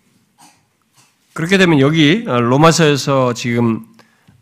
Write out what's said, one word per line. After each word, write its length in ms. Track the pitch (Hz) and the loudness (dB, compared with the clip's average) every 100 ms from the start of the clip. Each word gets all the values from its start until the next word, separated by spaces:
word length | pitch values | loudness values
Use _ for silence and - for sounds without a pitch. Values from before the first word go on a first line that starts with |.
| _ _ _ _ _ _ _ _ _ _ _ _ _ | _ _ _ _ _ _ _ _ _ _ _ _ _
그렇게 240 | - 165 190 | -8 -2 2
되면 240 | 180 147 | 2 2
여기 420 | 139 160 147 214 | 2 2 0 0
로마서에서 1080 | 233 123 120 135 160 156 156 139 143 135 127 | -2 -4 0 2 2 2 0 0 -2 -2 -2
지금, 540 | 117 123 120 117 113 - _ _ _ _ _ | -4 -6 -2 -2 -4 -10 _ _ _ _ _